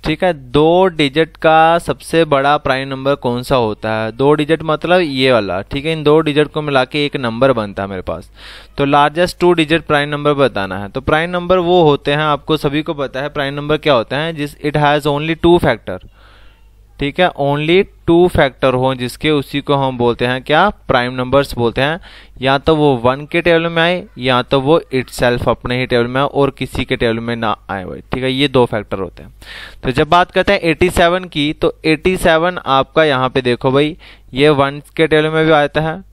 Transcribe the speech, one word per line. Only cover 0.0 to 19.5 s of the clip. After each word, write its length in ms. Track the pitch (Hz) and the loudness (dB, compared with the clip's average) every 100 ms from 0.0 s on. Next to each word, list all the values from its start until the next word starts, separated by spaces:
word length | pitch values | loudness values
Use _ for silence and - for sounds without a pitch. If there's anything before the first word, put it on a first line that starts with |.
ठीक 200 | - 156 | -6 -2
है, 80 | 185 160 127 | -2 -2 -2
दो 340 | 139 156 175 190 | 2 4 4 2
डिजिट 480 | 160 143 139 160 - | 2 -2 0 -2 0
का 420 | 165 160 160 170 | 2 4 4 2
सबसे 460 | - 139 - 165 | -2 -8 -2 0
बड़ा 320 | 160 143 139 147 | 2 2 2 0
प्राइम 320 | 143 131 135 | 0 -4 -4
नंबर 260 | 135 135 | -6 -4
कौन 280 | 143 127 120 | -2 -2 -4
सा 140 | 123 135 | 0 0
होता 360 | 113 104 110 | 0 -2 -4
है? 200 | 110 110 | -4 -6
दो 200 | 117 139 | 0 2
डिजिट 280 | 151 147 156 | 2 0 -2
मतलब 380 | 160 151 165 180 | -2 -4 0 0
ये 320 | 170 135 131 | 0 0 2
वाला, 280 | 120 98 90 | 2 0 -6
ठीक 220 | 101 143 | -6 -6
है, 80 | 151 | -4
इन 100 | 160 | -2
दो 160 | 147 151 | 2 2
डिजिट 280 | 156 143 151 | 2 0 -2
को 140 | 156 | -4
मिला 220 | 151 139 | -2 -2
के 200 | 127 151 147 | 0 -2 -4
एक 100 | 139 | -4
नंबर 360 | 120 113 135 | -6 0 0
बनता 300 | 123 104 95 | 0 -4 -6
है 60 | 98 | -8
मेरे 140 | 95 | -8
पास, 280 | 90 85 - - - - - - | -8 -10 -12 -20 -20 -20 -18 -4
तो 60 | |
लार्जेस्ट 540 | 139 143 147 151 175 - | 2 4 2 2 -2 2
टू 120 | 180 | 2
डिजिट 340 | 170 151 160 151 | 2 2 0 0
प्राइम 220 | 151 143 | -2 0
नंबर 260 | 147 147 | -2 -2
बताना 440 | 143 131 101 95 92 | 2 0 0 -6 -6
है। 100 | 101 | -8
तो 120 | 135 | -8
प्राइम 300 | 131 156 170 | -2 -2 0
नंबर 280 | 180 175 185 | -6 0 0
वो 220 | 170 180 | 2 4
होते 280 | 156 143 - | 4 2 0
हैं, 80 | 147 | -2
आपको 380 | 156 147 - 156 | 0 -2 -2 -2
सभी 260 | 151 147 | -2 -4
को 120 | 151 | -6
पता 260 | 147 131 127 | -6 -8 -8
है 80 | 143 | -8
प्राइम 260 | 147 139 | -6 -6
नंबर 220 | 143 147 151 | -6 -4 -2
क्या 180 | 151 | 2
होता 240 | 131 107 135 | 2 2 -4
है, 140 | 160 | -6
जिस, 240 | 160 147 - | -6 -8 -6
it 180 | 147 151 | -4 0
has 300 | 147 147 147 | 2 2 0
only 300 | 143 156 160 | -2 -4 0
two 200 | 170 175 | 4 4
factor, 380 | 156 113 - 92 - _ - - - _ - - - - | 2 -2 -6 -12 -14 _ -20 -20 -20 _ -20 -20 -20 -8
ठीक 180 | 143 139 | -6 0
है, 80 | 180 - | 0 0
only 420 | 139 147 151 180 196 - - | -2 -2 2 2 0 -6 2
two 200 | 170 180 | 4 4
factor 420 | - 143 - 135 | 4 0 0 0
हो 200 | 127 131 | 0 -2
जिसके, 360 | 131 123 - 156 | -2 -8 -4 -2
उसी 300 | 151 131 | -2 -2